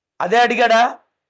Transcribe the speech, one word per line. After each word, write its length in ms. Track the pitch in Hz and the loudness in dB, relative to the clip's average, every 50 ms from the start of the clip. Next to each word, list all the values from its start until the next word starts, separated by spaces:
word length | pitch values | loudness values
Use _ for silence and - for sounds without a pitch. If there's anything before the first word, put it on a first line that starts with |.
| _ _ _ - | _ _ _ -10
అదే 160 | - 180 208 233 | -6 -2 0 0
అడిగాడా? 600 | 240 233 233 233 240 233 226 226 240 254 262 - _ _ _ _ _ | 0 0 0 -2 0 0 2 2 0 0 -4 -10 _ _ _ _ _